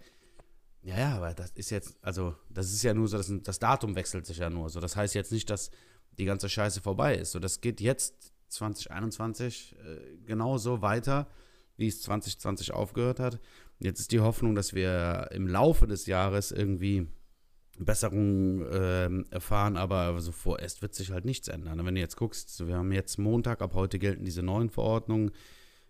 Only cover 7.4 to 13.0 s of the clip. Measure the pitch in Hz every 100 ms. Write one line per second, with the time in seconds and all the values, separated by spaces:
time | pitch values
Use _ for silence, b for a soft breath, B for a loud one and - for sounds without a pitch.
7.4 | 92 - 117 - 110 135 - - - _
8.4 | - - 107 101 - 95 110 - 113 107
9.4 | 123 - - - 80 80 64 82 110 110
10.4 | 117 131 113 120 101 117 110 143 151 b
11.4 | b b b - 110 - - 104 - -
12.4 | 101 98 - - 104 -